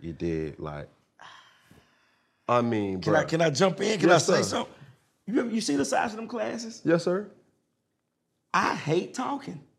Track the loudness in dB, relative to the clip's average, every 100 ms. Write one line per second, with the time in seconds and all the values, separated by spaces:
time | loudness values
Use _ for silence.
0 | -12 -6 -2 -2 -4 -8 -10 -10 -14 _
1 | _ _ -20 -20 -20 _ _ -20 _ _
2 | _ _ _ _ 0 2 4 0 -2 -2
3 | 2 2 2 2 2 4 2 2 -2 4
4 | 6 6 6 2 2 -2 -6 -12 -20 -20
5 | _ _ -4 -2 0 -2 -2 -2 0 0
6 | -2 -4 -10 -6 -6 -6 -10 -6 0 2
7 | 2 -2 -4 -16 _ _ _ _ _ _
8 | _ _ _ _ _ 0 0 -2 0 0
9 | -2 -6 -6 -6 -10 -16 -18